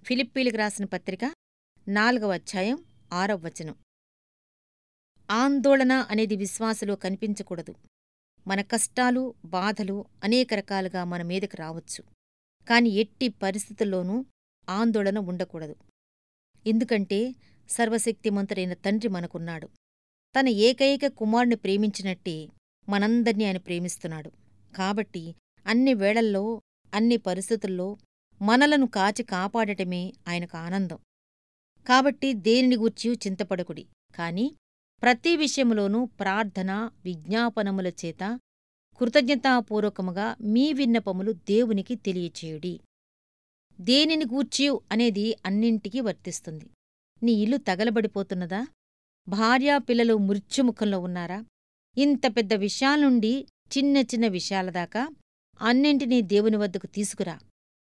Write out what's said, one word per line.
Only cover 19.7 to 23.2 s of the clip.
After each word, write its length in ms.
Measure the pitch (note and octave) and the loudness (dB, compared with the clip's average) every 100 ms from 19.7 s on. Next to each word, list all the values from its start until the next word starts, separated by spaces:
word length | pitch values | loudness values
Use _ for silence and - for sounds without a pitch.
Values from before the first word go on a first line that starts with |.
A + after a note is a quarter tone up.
| _ _ _ _ _ _ C4 | _ _ _ _ _ _ 0
తన 100 | C4+ | 2
ఏకైక 580 | G3+ A3+ B3+ C#4 C#4 C#4 | 4 4 4 2 2 0
కుమారుని 500 | - G#3+ A3+ B3 A#3 | -2 0 2 2 2
ప్రేమించినట్టే 920 | F#3+ G3+ G#3+ G3+ G3 F3+ F#3 D#3 D#3 - _ _ - | 0 0 0 -2 -6 -6 -6 -10 -10 -20 _ _ -4
మనందర్నీ 560 | G3+ G#3 A#3+ | 0 2 2